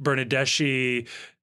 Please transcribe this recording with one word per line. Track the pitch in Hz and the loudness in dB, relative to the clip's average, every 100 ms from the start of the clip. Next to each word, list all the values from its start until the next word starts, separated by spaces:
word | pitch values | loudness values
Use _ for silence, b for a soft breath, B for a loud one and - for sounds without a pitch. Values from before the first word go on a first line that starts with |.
Bernadeschi, | 139 135 123 135 139 - 143 131 127 123 117 B B B | 0 0 0 0 2 2 2 2 0 -2 -4 B B B